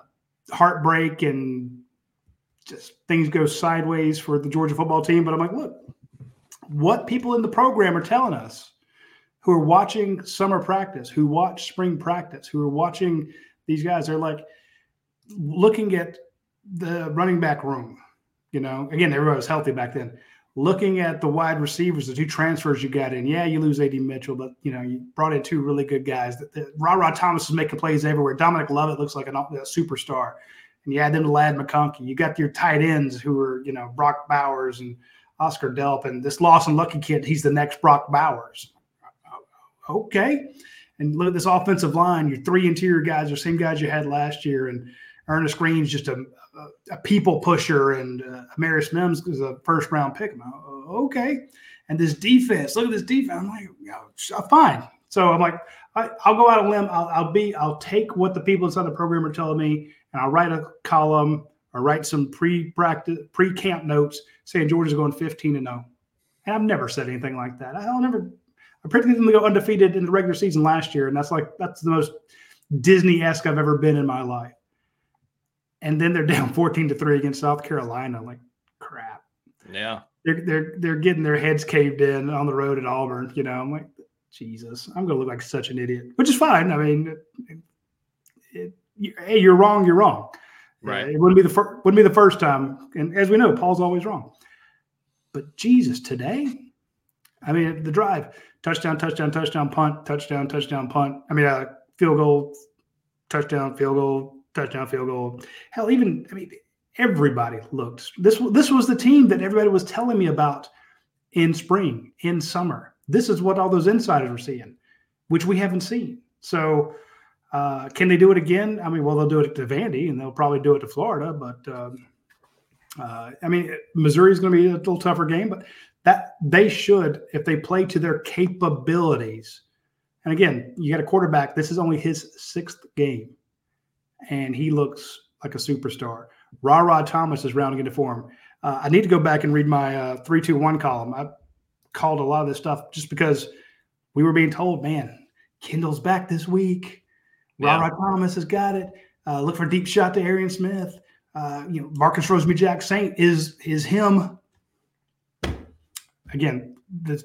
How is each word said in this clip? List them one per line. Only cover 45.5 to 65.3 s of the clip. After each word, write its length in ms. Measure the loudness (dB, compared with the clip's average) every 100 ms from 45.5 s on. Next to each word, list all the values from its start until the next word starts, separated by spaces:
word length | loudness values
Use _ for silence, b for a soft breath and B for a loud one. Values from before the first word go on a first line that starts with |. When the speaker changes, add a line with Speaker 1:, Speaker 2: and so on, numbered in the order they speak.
| 0
Speaker 1:
Green's 320 | 0 0 0
just 180 | -4 -6
a, 60 |
a, 800 | -8 -10 _ _ -20 -20 _ -18
a 20 | -10
people 420 | 0 2 4 2
pusher. 520 | 2 2 2 2 2
And, 300 | 0 -4 -10
uh, 220 | -12 -16 -14 -4
Amaris 340 | -2 0 -2
Mims 340 | -2 -2 -2 -4
is 140 | -6
a 160 | -6 -6
first 260 | -2 0 0
round 220 | -2 -2
pick. 180 | -4 -10
I'm 60 | -10
like, 120 | -16
"O-, 500 | -18 -18 -18 -10 -4 -4
okay." 340 | -4 -4 -6 -8 B B B B
And 100 | -2
this 160 | 0
defense, 600 | 0 4 4 6 0 -2 -2
look 100 | -2
at 40 |
this 100 | -2
defense. 360 | -2 -2 -2 -4
I'm 80 | -8
like, 200 | -10 -16 -20
"Yeah, 180 | -20 -18 -20 -16
s-, 140 | -12
uh, 80 | -8
fine." 460 | 4 6 6 2 -8 _ _
So 200 | 2 4
I'm 80 | 4
like, 180 | 2 -2 B B B
"I, 160 | -6 -6 0
I'll 100 | 4 6
go 120 | 8
out 120 | 6
on 60 | 4
a 40 |
limb. 180 | 0 0
I'll, 180 | -2 -2
I'll 240 | -2 0
be, 220 | 0 -2
I'll 220 | -2 -4 -4
take 380 | -2 -2 -2 -2
what 160 | -2
the 80 | -2
people 260 | 0 0 0
inside 180 | -2
the 60 | -4
program 340 | -4 -2 -2 -2
are 60 |
telling 260 | -4 -4 -2
me, 320 | 0 -2 B B B
and 100 | -6
I'll 80 | 0
write 200 | 2 2
a 120 | -2 -8 -12
column 640 | 0 2 4 2 2 -2 -6 _ _
or 80 | -4
write 240 | -2 -2 -2
some 240 | -4 -4
pre-practice, 880 | -2 0 0 -4 -2 0 -2 -6 -10 -6
pre-camp 520 | 0 0 0 -4 -4
notes 380 | -2 0 0 -2 -20 b -6
saying 220 | -2 0
Georgia's 260 | 2 0
going 180 | 0 -2
fifteen 440 | -2 -8